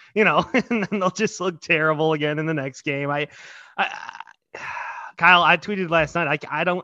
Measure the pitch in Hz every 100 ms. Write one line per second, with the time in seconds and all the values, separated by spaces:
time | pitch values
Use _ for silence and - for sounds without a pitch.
0 | - 202 196 156 170 254 - 226 190 208
1 | 185 185 214 - 185 165 - 165 156 151
2 | 160 156 147 151 156 156 135 - 151 139
3 | 143 147 147 - - - - - 190 -
4 | - - - _ _ - - - - -
5 | - - 170 180 160 170 - 190 175 165
6 | 151 170 151 151 - 147 175 180